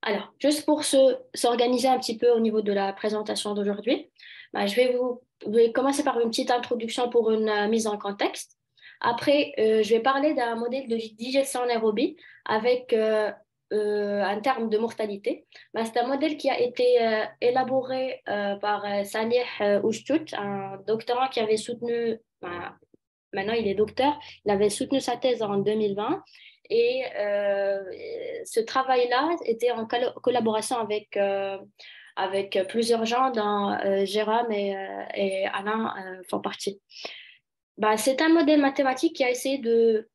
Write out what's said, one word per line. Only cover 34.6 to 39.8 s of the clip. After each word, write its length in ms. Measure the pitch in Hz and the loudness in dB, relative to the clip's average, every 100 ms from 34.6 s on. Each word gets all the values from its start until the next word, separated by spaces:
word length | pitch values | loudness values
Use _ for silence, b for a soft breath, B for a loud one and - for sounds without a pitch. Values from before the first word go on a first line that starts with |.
| 202 196 | -2 -4
euh, 280 | 196 196 - | -8 -10 -10
et 320 | - 196 190 190 | -4 -2 -2 -4
Alain, 480 | 202 202 220 220 - | -4 -4 -2 -2 -6
euh, 240 | 190 185 180 | -10 -14 -6
font 120 | 202 | -6
partie. 400 | 202 - - 196 _ B B B B B _ _ _ - | -6 -6 -8 -8 _ B B B B B _ _ _ -2
Bah, 200 | 214 220 | 0 2
c'est 260 | 262 262 | 2 2
un 60 | 320 | 4
modèle 320 | 330 294 302 | 4 6 4
mathématique 560 | 277 277 269 262 330 - | 4 2 0 2 -2 0
qui 80 | |
a 60 | 247 | -2
essayé 280 | 247 269 269 | 0 -2 -2
de 500 | 226 233 | 2 4